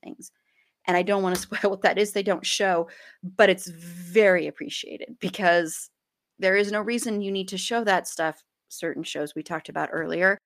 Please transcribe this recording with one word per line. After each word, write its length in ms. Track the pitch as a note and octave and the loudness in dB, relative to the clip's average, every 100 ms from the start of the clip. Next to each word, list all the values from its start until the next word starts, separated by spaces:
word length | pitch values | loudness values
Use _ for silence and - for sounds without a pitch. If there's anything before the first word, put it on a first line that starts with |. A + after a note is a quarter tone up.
things. 280 | - - - _ _ _ _ _ - | -18 -18 -20 _ _ _ _ _ 0
And 100 | F3+ | 2
I 60 | |
don't 200 | F#3 G3 | 2 2
wanna 120 | F#3 F3+ | 2 0
<laughs> 20 | |
spoil 320 | - - G3+ | -4 0 0
what 120 | F#3+ | 2
that 140 | F#3+ F#3 | 2 2
is 120 | G#3 | 0
they 120 | G#3 | 0
don't 220 | G3 E3+ - | -2 -2 -2
show, 440 | - G3 E3+ E3+ - - - | 0 2 2 -2 -8 -20 -16
but 260 | F#3 F#3 G3+ | -4 4 6
it's 180 | F#3 F3+ | 4 -2
very 800 | E3 E3+ F3 F3 G3+ G3+ F3+ D3+ | -16 -16 -16 -2 4 6 6 0
appreciated 680 | - - - - - - A#3+ | -6 -10 -10 -10 -12 -14 -8
because 720 | F#3 F#3+ F#3 F3 E3 - - _ _ _ _ - | -8 0 4 4 2 -4 -14 _ _ _ _ -4
there 160 | F#3+ G3+ | 2 2
is 160 | G3+ | 2
no 100 | G#3 | 0
reason 400 | G#3 A#3+ A#3 G#3 | -2 -2 -2 -4
you 100 | G3 | -2
need 180 | G3 F#3+ | -4 -6
to 80 | F#3 | -6
show 260 | - A#3 | -4 -2
that 240 | G#3+ F#3 - | 2 0 0
stuff, 360 | - D#3+ D#3 _ _ _ | -4 -4 -6 _ _ _
certain 340 | - E3 C#3+ | -8 -6 -6
shows 320 | E3 D3 D3 D#3 | -8 -6 -8 -8
we 80 | |
talked 260 | D3+ D#3+ - | -8 -8 -6
about 200 | D#3 D3+ | -6 -4
earlier. 460 | D#3+ E3 E3 F#3+ G3+ | -4 -4 0 2 0